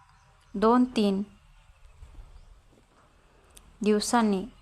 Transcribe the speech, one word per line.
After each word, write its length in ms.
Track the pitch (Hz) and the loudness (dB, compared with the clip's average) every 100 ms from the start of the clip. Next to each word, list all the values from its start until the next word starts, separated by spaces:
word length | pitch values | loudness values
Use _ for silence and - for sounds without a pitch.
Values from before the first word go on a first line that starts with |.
| _ _ _ _ _ 196 | _ _ _ _ _ -2
दोन 280 | 220 247 | 2 2
तीन 400 | 247 - 202 196 208 - _ - _ _ - - - - - - - - _ _ _ _ _ _ _ _ _ - - _ | 2 2 0 0 -6 -14 _ -20 _ _ -20 -20 -20 -20 -20 -20 -20 -20 _ _ _ _ _ _ _ _ _ -20 -20 _
दिवसांनी 640 | 202 214 208 240 214 190 202 - | 0 0 0 0 0 -2 -6 -12